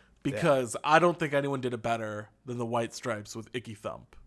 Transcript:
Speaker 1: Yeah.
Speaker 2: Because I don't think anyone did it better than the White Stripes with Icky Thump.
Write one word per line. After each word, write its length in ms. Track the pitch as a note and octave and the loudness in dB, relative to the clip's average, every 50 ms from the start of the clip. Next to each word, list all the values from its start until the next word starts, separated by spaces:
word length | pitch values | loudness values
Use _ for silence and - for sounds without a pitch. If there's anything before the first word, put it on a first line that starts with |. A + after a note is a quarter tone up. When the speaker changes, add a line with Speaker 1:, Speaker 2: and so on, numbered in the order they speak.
| - _ _ _ _ | -20 _ _ _ _
Speaker 1:
Yeah. 80 | C#3 C3+ | -4 -4
Speaker 2:
Because 440 | G#2+ E3+ E3 C#3+ C3 B2+ A#2 - - - | 0 2 4 4 4 2 -2 -4 -4 2
I 160 | D3 D3+ E3 | 6 6 8
don't 200 | E3 F3 E3+ - | 8 6 4 2
think 160 | E3+ D3 C3+ | -2 0 0
anyone 260 | C#3+ C#3 C#3 C#3 C3+ | 0 0 0 -2 -2
did 140 | B2 B2 A#2+ | -2 -2 -4
it 80 | A#2 A2 | -2 -2
better 480 | A#2+ A#2 A2+ A2+ G#2+ G#2+ G#2 G#2 - _ _ _ | -2 -2 0 -2 -4 -6 -8 -10 -12 _ _ _
than 100 | B2+ B2 | -10 -6
the 80 | A#2+ A#2+ | -6 -4
White 280 | A2+ A#2 A#2+ A#2 A2 - | -2 0 0 -2 -2 -4
Stripes 420 | - - B2+ A2+ G#2 G#2 G#2 - | -8 -4 -4 -4 -4 -6 -10 -12
with 120 | A2+ G#2+ - _ | -12 -12 -8 _
Icky 220 | B2+ A2+ A2+ G#2+ | -8 -8 -8 -14
Thump. 420 | - - G#2+ - - A#2+ _ - - - | -10 -10 -10 -10 -10 -14 _ -20 -20 -20